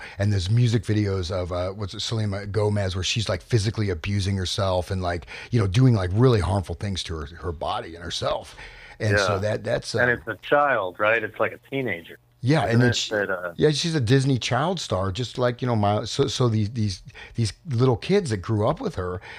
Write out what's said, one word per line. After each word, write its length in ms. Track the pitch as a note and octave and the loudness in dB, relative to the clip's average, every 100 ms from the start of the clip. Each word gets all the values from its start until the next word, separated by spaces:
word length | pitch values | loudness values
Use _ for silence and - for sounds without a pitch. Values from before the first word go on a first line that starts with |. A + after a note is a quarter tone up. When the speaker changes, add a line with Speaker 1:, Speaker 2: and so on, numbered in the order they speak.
| - - | -10 -2
Speaker 1:
and 160 | G2+ | 0
there's 160 | G#2 F2 | 0 2
music 340 | A#2+ A#2+ A2 | 2 4 2
videos 460 | - G#2+ G2+ F#2+ E2+ | 2 0 0 -2 -2
of, 200 | F#2+ F2 | -4 -4
uh, 180 | F2+ F#2 | -4 -4
what's 240 | G2+ G2 | -6 -8
it, 60 | G#2+ | -6
Selena 460 | - A2+ G#2+ G2 G2+ | -6 -2 -2 -4 -4
Gomez, 480 | G#2+ G#2+ G#2 F#2+ F#2 | 0 2 2 0 -2
where 80 | |
she's, 260 | F2 A#2 G#2 | -2 -2 -2
like, 140 | F#2 | -4
physically 480 | - A#2 G#2 A2+ G2+ | 0 0 2 0 -2
abusing 460 | E2 G2+ G2+ F#2+ G2 | -2 -2 -2 0 -2
herself 520 | F2+ - F#2+ F2+ - | -2 -2 0 0 0
and, 140 | F#2+ | -2
like, 240 | F2+ F2 - - - | -2 -4 -6 -14 -2
you 80 | A#2 | 0
know, 80 | G2 | 2
doing, 260 | A2 C3 | 4 6
like, 160 | A2 F2+ | 4 2
really 260 | G#2 B2+ A2 | 4 6 4
harmful 340 | E2+ G2+ F2 | 2 0 -2
things 300 | E2+ G#2 F2+ | -6 -6 -6
to 120 | - D#2+ | -6 -8
her, 120 | D2 E2+ | -10 -10
her 160 | F#2 | -8
body 420 | D2+ E2+ G#2 G2 | -6 -4 -4 -6
and 100 | E2+ | -12
herself. 520 | E2+ - C3+ C#3 F#2 - - - - - | -10 -6 -4 -4 -8 -18 -18 -20 -20 -4
And 200 | G#2+ G2+ | 2 4
so 140 | F#2 | 4
Speaker 2:
Yeah. 40 | F2 | 2
Speaker 1:
that, 260 | G#2 A2+ | 0 -2
that's, 300 | G#2+ C3 - | -2 -4 -2
Speaker 2:
And 160 | A#2 B2 | 0 2
Speaker 1:
uh, 40 | |
Speaker 2:
it's 140 | A#2 - | 0 -4
a 80 | G#2 | -10
child, 580 | - D3 C#3+ A#2+ F#2 F2 | 2 4 4 2 -2 0
right? 240 | G#2+ A2+ | 2 2
It's 160 | G#2+ - | 0 -2
like 120 | G2+ | -2
a 80 | - _ | -4 _
teenager. 480 | C3+ B2 E2+ - - _ _ | -4 -4 -6 -10 -20 _ _
Speaker 1:
Yeah, 240 | A#2+ D#3 A2 | 0 2 4
Speaker 2:
Isn't 80 | |
Speaker 1:
and 80 | A#2 | 4
then 100 | B2 | 4
Speaker 2:
it 40 | - | 2
Speaker 1:
she, 160 | - | -2
Speaker 2:
that, 180 | G#2+ G2 | -2 -2
uh, 220 | F2+ F2+ - | -4 -6 2
Speaker 1:
yeah, 160 | D3 | 2
she's 240 | C#3 E3+ D#3+ | 2 0 0
a 40 | |
Disney 380 | A2 C#3 C3+ B2+ | 4 4 4 0
child 420 | - B2 D#3+ F#3 | 0 0 0 -2
star, 320 | - F#2 G2 | -2 -2 -2
just 260 | F#2 A#2 - | -4 -6 0
like, 220 | B2 A#2+ | 0 0
you 60 | B2+ | 0
know, 80 | A2+ | 2
my, 280 | G#2 G#2+ A#2 | 2 2 0
so, 220 | - - | 0 0
so 220 | - B2 | 2 2
these, 200 | A2 G#2 | 2 0
these, 300 | A#2+ G#2 F2+ - - - - | 0 -2 -2 -10 -20 -8 -2
these 160 | A2 - D#3+ | -2 -4 -4
little 300 | A#2 C3 A2+ | 2 2 2
kids 320 | - G3+ D#3 | 2 0 2
that 80 | G#2 | -2
grew 300 | F2+ G#2+ A2+ | 0 0 0
up 120 | D#3+ | 0
with 160 | A#3 - | -4 -4
her, 260 | F2+ F2+ - | -6 -6 -10